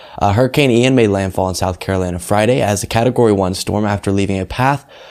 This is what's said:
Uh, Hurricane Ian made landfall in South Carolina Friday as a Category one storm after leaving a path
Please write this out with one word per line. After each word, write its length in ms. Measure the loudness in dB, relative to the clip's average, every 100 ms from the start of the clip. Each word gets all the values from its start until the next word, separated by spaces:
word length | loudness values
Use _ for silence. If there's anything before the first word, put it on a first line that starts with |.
| -18 -2
Uh, 140 | 0
Hurricane 360 | 2 2 2 2
Ian 260 | 4 4 4
made 120 | 2
landfall 400 | 2 -2 -2 -2
in 80 | -2
South 240 | -4 -4
Carolina 400 | -4 -2 -2 -6
Friday 420 | -2 0 2 0
as 220 | 0 -2
a 40 | -2
Category 440 | 0 0 2 2
one 220 | 2 0
storm 320 | -4 -4 -2 0
after 260 | -2 -2
leaving 260 | -2 0 -2
a 80 | -4
path 400 | -2 -2 -2 -6 -20 -20